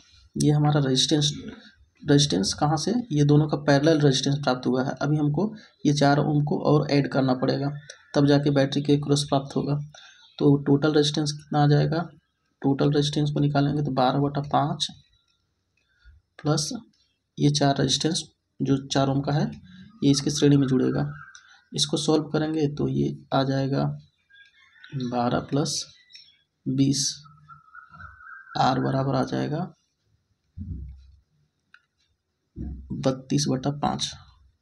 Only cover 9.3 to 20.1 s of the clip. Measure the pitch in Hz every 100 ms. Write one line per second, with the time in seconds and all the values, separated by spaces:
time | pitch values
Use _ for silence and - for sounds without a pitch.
9.3 | 139 139 135 135 147 147 - - _ _
10.3 | - 147 143 143 143 156 151 147 - 151
11.3 | - - 151 147 147 151 156 175 - _
12.3 | _ _ - 139 135 147 147 143 156 147
13.3 | 151 143 143 143 147 147 131 127 143 143
14.3 | 143 143 139 143 - - - _ _ _
15.3 | _ _ _ _ _ _ _ - - _
16.3 | - 151 156 151 - - _ _ _ _
17.3 | - 143 143 139 139 139 - 156 - -
18.3 | _ _ - 135 135 139 139 135 135 143
19.3 | 147 220 - - - - - 147